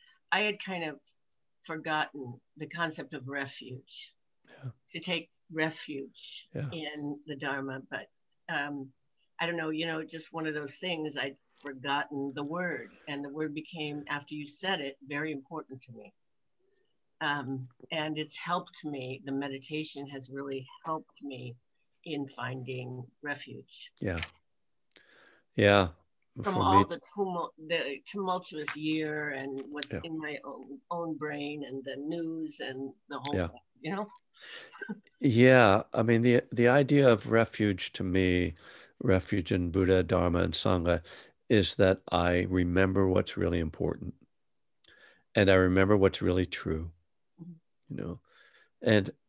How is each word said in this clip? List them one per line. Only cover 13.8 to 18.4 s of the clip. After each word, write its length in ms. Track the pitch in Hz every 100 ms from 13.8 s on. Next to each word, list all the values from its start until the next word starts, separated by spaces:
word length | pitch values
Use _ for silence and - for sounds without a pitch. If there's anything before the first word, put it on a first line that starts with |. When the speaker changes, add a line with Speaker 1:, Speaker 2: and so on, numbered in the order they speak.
| 151 147 143
Speaker 1:
after 260 | 147 143
you 120 | 151 147
said 340 | - 190 180
it, 180 | 139 -
very 280 | 135 147 156
important 500 | 143 135 160 147 127
to 100 | -
me. 200 | 113 104 _ _ _ _ _ _ _ _ _ _ -
Um, 480 | 156 143 131 135 127 _ -
and 280 | 160 156 151
it's 180 | 151
helped 480 | -